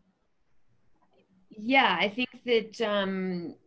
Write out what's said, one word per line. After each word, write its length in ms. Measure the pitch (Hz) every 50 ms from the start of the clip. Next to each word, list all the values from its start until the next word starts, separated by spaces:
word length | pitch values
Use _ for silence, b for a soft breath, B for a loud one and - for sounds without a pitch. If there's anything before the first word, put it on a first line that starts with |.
| _ _ _ _ _ _ _ _ _ _ _ - _ _ _ _ _ _ _ _ _ _ _ _ _ _ _ _ _ -
Yeah, 480 | - 214 208 233 269 269 240 202 180 170
I 100 | 190 208
think 200 | - 247 254 - - - -
that, 360 | 247 233 226 214 220 - - 226
um, 720 | 208 208 202 196 190 190 190 185 185 180 175 170 147 - - _